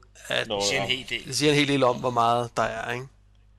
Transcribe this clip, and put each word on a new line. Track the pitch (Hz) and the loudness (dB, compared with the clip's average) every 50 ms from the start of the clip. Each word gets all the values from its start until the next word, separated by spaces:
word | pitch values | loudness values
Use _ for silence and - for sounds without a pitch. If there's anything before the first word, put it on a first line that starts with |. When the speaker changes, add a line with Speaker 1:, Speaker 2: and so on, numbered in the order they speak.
| - _ _ - - - | -20 _ _ -14 -8 -4
Speaker 1:
at | 127 123 120 110 | -4 -4 -2 -2
Speaker 2:
Nå, | 104 101 | -2 -2
Speaker 3:
Det | 101 101 | 0 0
siger | - 135 | 0 0
en | 120 123 | -2 -2
Speaker 2:
ja. | 127 | -4
Speaker 3:
hel | 131 123 - | -4 -6 -6
del. | 120 110 90 | -8 -8 -6
Speaker 1:
det | 135 127 | -6 -2
siger | 120 147 151 | 0 2 4
en | 143 147 | 4 4
hel | 143 139 | 4 2
del | 139 135 | 2 4
om, | 131 123 127 | 4 4 2
hvor | - 131 127 | 2 -2 -2
meget | 120 120 117 117 120 120 120 117 - | 2 2 4 4 4 2 0 -2 -2
der | - | -2
er, | 110 113 113 113 - 120 | -2 -2 -2 -6 -6 -6
ikke? | 120 127 135 143 _ _ _ _ _ _ _ _ _ | -8 -8 -10 -12 _ _ _ _ _ _ _ _ _